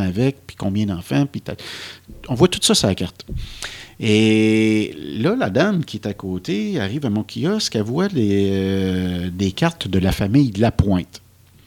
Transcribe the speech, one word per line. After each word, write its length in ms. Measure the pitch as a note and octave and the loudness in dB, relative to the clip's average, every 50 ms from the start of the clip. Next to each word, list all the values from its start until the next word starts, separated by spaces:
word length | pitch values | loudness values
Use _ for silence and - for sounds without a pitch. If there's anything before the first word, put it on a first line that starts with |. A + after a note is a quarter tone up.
avec, 360 | G2 F#2 F2+ G#2 B2+ C#3 C3+ - - - | 0 0 0 2 0 0 0 -2 -10 -20
puis 80 | - - | -12 -6
combien 300 | G2+ G2 F#2+ G#2+ G#2+ G2+ | -4 -2 0 0 0 0
d'enfants, 400 | F#2 F2 F#2 - C#3 C#3 C#3+ C3+ | -2 -4 -4 -2 0 0 0 0
puis 120 | - - | -2 -8
t'as... 140 | - - - - - - - - - - - - - - - - - - | -8 -8 -10 -10 -12 -14 -14 -14 -14 -16 -18 -20 -20 -20 -20 -18 -8 -6
On 60 | C3 | 2
voit 140 | A2+ E3+ F#3 | 4 4 4
tout 120 | - - - | 4 0 0
ça 100 | - - | 2 2
sur 140 | - - G#2 | 4 4 2
la 80 | F#2 | 2
carte. 300 | - F#2 - - - - - - - - - - - - - - - - - - - | 0 -2 -6 -8 -12 -14 -10 -8 -8 -8 -8 -12 -14 -14 -14 -14 -16 -18 -20 -10 -4
Et 960 | A#2 A2 G#2+ G#2+ A2 A2 A2 A2 A2 A2 A2 A2 A2 A2 G#2+ G#2+ G#2 - D2+ D2+ D2 D2 C#2+ A2 | 2 4 4 6 6 6 6 6 4 4 4 4 4 4 4 2 0 -2 -6 -10 -10 -8 -6 -2
là, 160 | A#2 E3+ A#3 | 0 0 0
la 160 | C4 G#3 G#2+ | 0 -2 0
dame 340 | F#2 B2+ F3 G#3+ G3+ E3+ C3+ | 2 2 2 2 2 0 -2
qui 120 | - - G#2 | -4 -8 -6
est 100 | - G#2 | -6 -6
à 60 | G2 | -6
côté 640 | - - F#2 F#2 F2+ - D3+ F3+ G#3 G#3+ G#3 G3 C#3+ | -6 -6 -6 -6 -4 -4 -4 -4 -2 -2 -2 -2 -2
arrive 260 | G2 G2 A#2 D#3 C#3+ | -2 -2 -4 -2 -2
à 60 | A2+ | 0
mon 120 | G2+ G#2+ G2+ | 0 0 -2
kiosque, 520 | - - A2+ B2 F3+ G#3+ G#3+ - - - | -4 -6 -4 -2 -2 0 -2 -2 -2 -2
elle 80 | A2+ G2+ | -2 -2
voit 240 | A2 B2 D#3+ F#3+ G3+ | 0 0 -2 -2 0
les, 420 | G3 C3+ G#2+ G2+ G2 G2+ G2 G2 | 0 0 2 2 4 2 2 2
euh, 800 | G2 F#2+ F#2+ F#2+ G2 F#2+ F#2+ F#2 F#2 F#2 F#2 F2+ F2+ F2 F2 F2+ | 2 0 0 0 0 0 0 0 0 0 0 -2 -2 -4 -4 -6
des 200 | F2 F#2 G2+ F#2+ | -2 -2 -2 -2
cartes 360 | - - E3 E3 - - - G2 | 0 0 -2 -2 -2 -4 -6 -2
de 120 | F#2 F#2 | 0 2
la 120 | F2+ F#2+ | 2 2
famille 400 | - - G#2+ G2 A2 C#3+ C#3+ A#2+ F#2+ G2 | 2 0 0 2 4 4 4 4 2 2
Lapointe. 640 | A#2 A2 - - G2 G2+ F#2+ F2+ E2+ - - - - - _ _ _ _ _ - - | 0 2 4 2 2 2 2 0 -2 -4 -12 -20 -20 -20 _ _ _ _ _ -20 -20